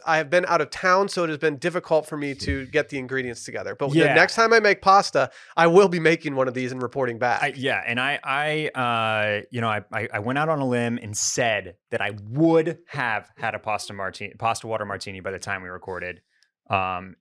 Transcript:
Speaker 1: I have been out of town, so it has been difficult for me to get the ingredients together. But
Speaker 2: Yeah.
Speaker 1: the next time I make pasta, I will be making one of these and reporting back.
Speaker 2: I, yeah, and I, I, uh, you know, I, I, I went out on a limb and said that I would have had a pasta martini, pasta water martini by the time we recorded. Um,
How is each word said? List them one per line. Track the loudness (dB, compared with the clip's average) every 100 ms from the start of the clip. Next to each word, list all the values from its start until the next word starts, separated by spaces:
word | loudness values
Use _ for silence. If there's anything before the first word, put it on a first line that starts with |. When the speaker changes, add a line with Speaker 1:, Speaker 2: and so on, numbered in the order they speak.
| 0
Speaker 1:
I | 0
have | 2
been | 0 2
out | 0
of | 0
town, | -2 2 4 2
so | 0 -2
it |
has | 0
been | -2 0
difficult | -4 -4 0 0 0
for | -6
me | -6 -6
to | -6 -6 -2
get | -2 -2
the | -4
ingredients | -6 -6 -6 -10
together. | -12 -10 -8 -4
But | 0
Speaker 2:
Yeah. | 4 6
Speaker 1:
the |
next | 6 4 4
time | 6
I | 6
make | 6 4
pasta, | 6 6 6 0 0 -4 -6 2
I | 6
will | 8 6
be | 6
making | 2 2 0 -2
one | -2
of |
these | -2 -6
and | -6
reporting | -6 -2 -4 0
back. | 0 0
Speaker 2:
I, | -2 -2
yeah, | -2 -2 -2
and | -2
I, | -2 -2
I, | -2 -2 -2 -2 -4 -2
uh, | 0 0 0 0 0 -2 -4
you | -4
know, | -2
I, | -2 -4
I, | -8 -6
I | -6
went | -2 -2
out | 0
on | 0
a | 0
limb | 0 0 -4
and | -6 -6
said | -4 0 0 0 -4 -14 -8
that | -6
I | -4 -8 -6
would | 2 4 4 2 -4 -10
have | -6 -2 -4 -6 -8
had | -6 -6
a |
pasta | -4 -6 -6
martini, | -8 -8 -8 -14 -6
pasta | -4 -4 -4
water | -6 -6
martini | -10 -10 -10
by | -10
the | -8
time | -8 -8
we | -8
recorded. | -14 -10 -10 -10 -12 _ _ _ _ -4
Um, | -2 -2 -4 -10 -14